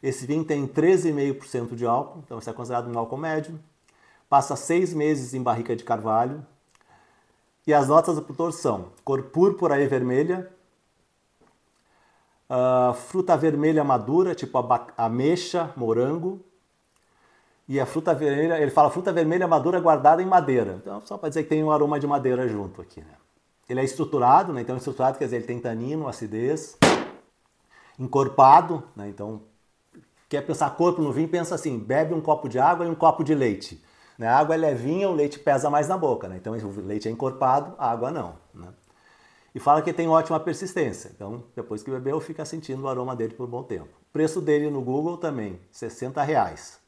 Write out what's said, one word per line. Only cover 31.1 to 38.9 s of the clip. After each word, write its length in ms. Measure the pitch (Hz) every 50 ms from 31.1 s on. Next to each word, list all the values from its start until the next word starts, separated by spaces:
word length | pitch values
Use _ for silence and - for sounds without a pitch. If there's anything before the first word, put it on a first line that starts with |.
| 120
vinho, 160 | 135 160 160
pensa 260 | 165 175 170 165 185
assim, 240 | 160 - 160 131 113
bebe 340 | 104 107 131 147 156 156 170
um 60 | 160
copo 300 | 151 156 151 151 - 135
de 100 | 110 127
água 260 | 131 151 175 170 175
e 40 | 170
um 60 | 165
copo 280 | 156 - 160 160 - 160
de 100 | 151 156
leite. 480 | 143 135 117 101 90 - - - 82 _ _ _ _ _ _ _ -
Né? 100 | 113 113
A 100 | 120 135
água 180 | 151 151 160
é 20 | 160
levinha, 520 | 165 156 139 120 113 135 160 185 202 196
o 40 | 180
leite 260 | 156 147 143 143 -
pesa 300 | - 160 139 135 131 147
mais 180 | 143 147 151 135
na 100 | 185 185
boca, 300 | 165 143 120 - - 92
né? 80 | 95
Então, 160 | 92 - 113 113
o 280 | 117 107 101 98 104 92
leite 220 | 95 104 104 - 113
é 40 |
encorpado, 640 | 113 - 139 131 131 131 135 127 127 143 151 175 180 -
a 120 | 143 120
água 220 | 117 117 117 131
não, 240 | 160 160 107 87 82 78 _ _ _
né? 140 | - 87 87 - _ _ _